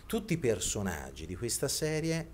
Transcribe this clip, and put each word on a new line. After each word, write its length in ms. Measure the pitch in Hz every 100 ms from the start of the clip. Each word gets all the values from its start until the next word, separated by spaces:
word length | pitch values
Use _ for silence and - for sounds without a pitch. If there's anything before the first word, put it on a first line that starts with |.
| -
Tutti 260 | 226 220
i 60 | 165
personaggi 880 | 127 104 - 113 95 78 67 69 78
di 100 | 90
questa 320 | 120 - 139
serie 600 | - 156 156 160 165 160